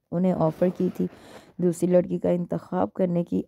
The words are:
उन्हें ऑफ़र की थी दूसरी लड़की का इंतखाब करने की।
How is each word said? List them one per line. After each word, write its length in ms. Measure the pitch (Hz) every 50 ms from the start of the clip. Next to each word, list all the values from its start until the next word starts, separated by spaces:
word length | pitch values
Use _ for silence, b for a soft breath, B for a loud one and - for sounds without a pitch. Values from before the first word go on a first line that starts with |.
| _ -
उन्हें 200 | - 170 185 185
ऑफ़र 380 | 175 - 165 156 160 - 180 180
की 200 | 175 - 185 180
थी 180 | - - 180 180 B B B B B B B B B -
दूसरी 280 | 175 180 165 - 180 180
लड़की 300 | 180 180 175 185 180 175
का 120 | - 180
इंतखाब 600 | 175 175 175 - 170 165 - - 180 180 190 208
करने 340 | - - 190 180 170 170 170
की। 200 | - 185 185 -